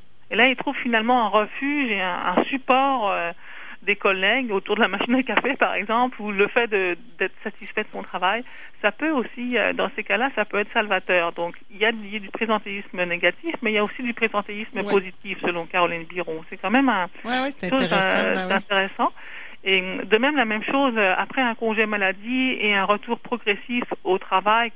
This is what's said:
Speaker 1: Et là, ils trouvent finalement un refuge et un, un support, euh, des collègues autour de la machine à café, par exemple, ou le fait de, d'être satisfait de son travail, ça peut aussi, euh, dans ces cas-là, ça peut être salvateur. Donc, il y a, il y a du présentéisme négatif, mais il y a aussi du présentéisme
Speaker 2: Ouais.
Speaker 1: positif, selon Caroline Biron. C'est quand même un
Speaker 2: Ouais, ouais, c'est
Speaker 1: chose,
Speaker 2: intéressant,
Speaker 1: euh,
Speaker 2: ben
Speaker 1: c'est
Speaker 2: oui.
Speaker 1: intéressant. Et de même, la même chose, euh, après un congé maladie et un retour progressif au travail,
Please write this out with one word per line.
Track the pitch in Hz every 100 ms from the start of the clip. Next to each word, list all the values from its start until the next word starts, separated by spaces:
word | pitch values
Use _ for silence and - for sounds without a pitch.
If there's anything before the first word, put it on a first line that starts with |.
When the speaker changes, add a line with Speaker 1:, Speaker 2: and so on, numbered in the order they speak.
| - - -
Speaker 1:
Et | 196
là, | 254
ils | 254
trouvent | 294 262
finalement | 247 226 226 247 214
un |
refuge | 208 208 - 277 294 247
et | 196
un, | 185 180 - 180
un | -
support, | 269 - 262 277 262 202
euh, | 180 170 - - - - -
des | 180 202
collègues | 208 190 196 254 240
autour | 196 - 208
de |
la | 202
machine | 196 233 262
à |
café, | 254 202 240 269
par | 202
exemple, | 180 202 226 254 -
ou | 208
le | 196 202
fait | 247 233
de, | 202 185 175 - -
d'être | 190 - 214
satisfait | - 196 214
de | 214
son | 196
travail, | - 180 180 226 - - - -
ça | 208
peut | - 311
aussi, | 285 - - 247 233
euh, | 185
dans | 185 190 -
ces |
cas-là, | 202 202 269 220
ça |
peut | 208 202
être | 208
salvateur. | 233 208 185 - 180 170
Donc, | 175 170 - -
il | 196
y | 220
a, |
il | 220 202
y | 214
a |
du | 196
présentéisme | - 220 214 208 202 - 185 180
négatif, | 175 175 - 330 -
mais | 214
il | 214
y |
a |
aussi | 208 -
du | 240
présentéisme | 233 226 208 202 208 220 202
Speaker 2:
Ouais. |
Speaker 1:
positif, | 196 202 185 - 196 180
selon | 175 175 165
Caroline | 185 170 170
Biron. | 165 180 170 160 -
C'est | 190
quand | 190
même | 247 269
un | 202 180 -
Speaker 2:
Ouais, | 220 254
ouais, | 269 -
c'est | 185
Speaker 1:
chose, | 262
Speaker 2:
intéressant, | - 196 190 190
Speaker 1:
euh, | 190 190
Speaker 2:
ben |
Speaker 1:
c'est | 185
Speaker 2:
oui. |
Speaker 1:
intéressant. | 196 196 196 190 - 311 - - - - -
Et | 196 190 185 180 196
de | 214
même, | 269 302
la | 220
même | 214
chose, | - 269 277 226
euh, | 190 185
après | 196 269
un | 240 226
congé | 226 214 214
maladie | 208 190 190 220 254 262 -
et | 214 202
un | 190
retour | 208 - 233
progressif | - 240 214 196 - 240 - -
au | - 190
travail, | - 185 202 226 233